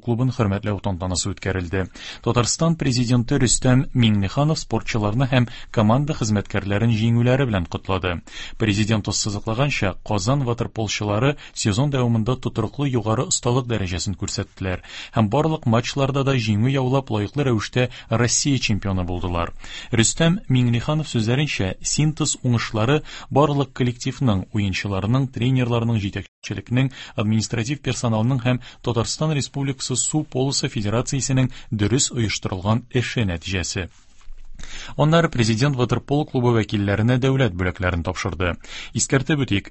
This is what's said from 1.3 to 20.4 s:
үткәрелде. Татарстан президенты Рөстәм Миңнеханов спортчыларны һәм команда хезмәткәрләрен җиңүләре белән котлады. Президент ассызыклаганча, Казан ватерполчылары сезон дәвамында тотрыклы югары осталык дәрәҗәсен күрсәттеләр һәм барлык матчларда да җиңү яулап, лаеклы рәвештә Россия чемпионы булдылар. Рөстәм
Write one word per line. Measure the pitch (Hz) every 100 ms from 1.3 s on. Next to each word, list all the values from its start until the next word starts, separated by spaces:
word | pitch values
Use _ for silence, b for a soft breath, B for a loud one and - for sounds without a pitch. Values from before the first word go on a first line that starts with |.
үткәрелде. | 92 98 95 87 98 87 B B B
Татарстан | 120 120 117 - 165 160
президенты | 143 120 120 123 117 143
Рөстәм | 127 - 131 127 -
Миңнеханов | 127 113 104 98 - 147 156
спортчыларны | - 110 - 117 104 113 131
һәм | 131 120 B B
команда | - 107 123 147
хезмәткәрләрен | 156 110 104 - 101 92 101 117
җиңүләре | 110 117 117 123 131 131
белән | 101
котлады. | 80 - - 95 90 85 B B B -
Президент | 110 101 104 110 107
ассызыклаганча, | - 107 101 113 110 143 - 95 -
Казан | - 104 95 143
ватерполчылары | 120 117 117 - 104 - 104 104 135 147 B
сезон | - 113 98 143
дәвамында | 135 120 113 107 127
тотрыклы | 113 - 107 - 143
югары | 123 107 110 175
осталык | - 120 123
дәрәҗәсен | 120 107 92 90 - 92
күрсәттеләр | 98 - 98 - 95 90 B B B 117
һәм | 104
барлык | 135 160 156
матчларда | 120 113 - 139 139 139
да | 135 135
җиңү | 110 104 123 139
яулап, | 127 135 131
лаеклы | 107 101 143 139
рәвештә | 113 - 123 123 B B
Россия | 113 120 - 147 131
чемпионы | - 101 101 95 87
булдылар. | 87 90 87 85 - B B B
Рөстәм | 113 110 - 165 180